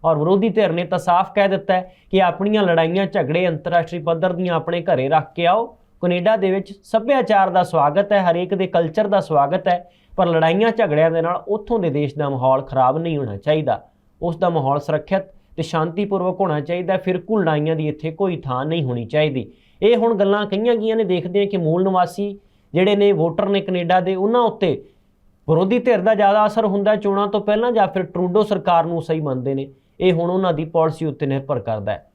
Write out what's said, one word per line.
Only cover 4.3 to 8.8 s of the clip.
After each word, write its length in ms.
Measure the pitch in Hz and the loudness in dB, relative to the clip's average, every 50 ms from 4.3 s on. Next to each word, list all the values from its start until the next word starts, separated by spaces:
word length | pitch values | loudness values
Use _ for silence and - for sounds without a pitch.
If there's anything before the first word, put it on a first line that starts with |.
| 180 | -2
ਦੀਆਂ 220 | 170 185 180 170 | -2 -4 -2 -2
ਆਪਣੇ 280 | 160 - - 170 175 165 | -2 -2 -2 -4 -4 0
ਘਰੇ 240 | 180 175 131 131 139 | 0 0 0 0 2
ਰੱਖ 260 | 151 156 147 - - | 0 0 0 -2 -6
ਕੇ 120 | - 170 | -2 0
ਆਓ, 200 | 170 180 220 233 233 - _ _ _ _ _ - | 2 2 2 0 -4 -10 _ _ _ _ _ -2
ਕੈਨੇਡਾ 340 | 175 175 180 175 208 220 | -2 -2 0 2 0 0
ਦੇ 140 | 220 190 190 | 2 2 0
ਵਿੱਚ 280 | 185 196 190 - 202 - _ | 0 -2 -4 -8 -16 -20 _
ਸੱਭਿਆਚਾਰ 680 | - - 220 220 240 285 262 220 190 214 196 190 190 | -4 -4 -2 0 2 0 0 2 2 2 2 2 2
ਦਾ 120 | 175 190 180 | 2 0 0
ਸਵਾਗਤ 480 | 175 170 160 139 147 147 185 202 202 208 | 2 2 2 2 2 2 0 0 2 2
ਹੈ, 100 | 202 190 | 2 2
ਹਰੇਕ 320 | 180 170 170 180 175 202 | 2 0 0 0 -2 -2
ਦੇ 120 | 180 190 | -2 -2
ਕਲਚਰ 400 | 180 - 185 | 0 0 0